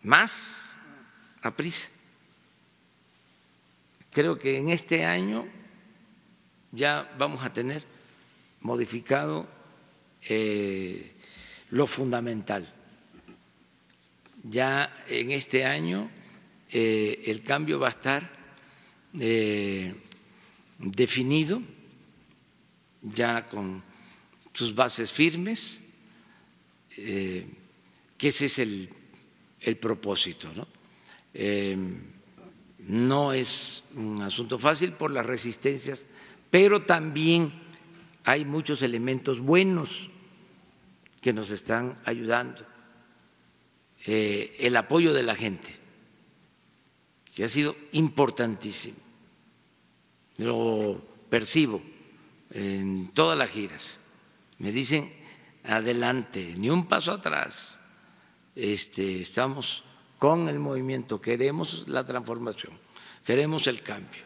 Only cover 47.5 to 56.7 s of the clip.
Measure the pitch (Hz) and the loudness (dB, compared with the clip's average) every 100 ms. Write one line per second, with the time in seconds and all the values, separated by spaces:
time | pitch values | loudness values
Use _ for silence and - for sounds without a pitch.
47.5 | 147 147 - - - 156 147 139 - 120 | 2 2 -2 -4 2 2 6 4 4 -2
48.5 | 98 104 - - - - - - _ _ | -2 -4 -4 -4 -8 -20 -20 -20 _ _
49.5 | _ _ _ _ _ _ _ _ - 113 | _ _ _ _ _ _ _ _ -6 -2
50.5 | 117 117 110 107 98 - - - 120 107 | 0 0 0 0 -2 -10 -20 0 0 4
51.5 | 160 143 101 - - - - - - _ | 4 4 2 -6 -20 -20 -20 -20 -20 _
52.5 | - 101 98 98 95 92 139 160 156 120 | -6 -4 -2 -2 -4 -2 2 2 2 0
53.5 | 107 101 - - - - - _ _ _ | -2 -8 -6 -8 -8 -18 -20 _ _ _
54.5 | - 95 113 127 151 147 - - - - | -8 -4 -2 0 0 -2 -14 -20 -20 -20
55.5 | - - 110 113 120 120 127 110 98 87 | -18 0 2 2 2 2 0 -2 -6 -6
56.5 | 87 107 | -2 2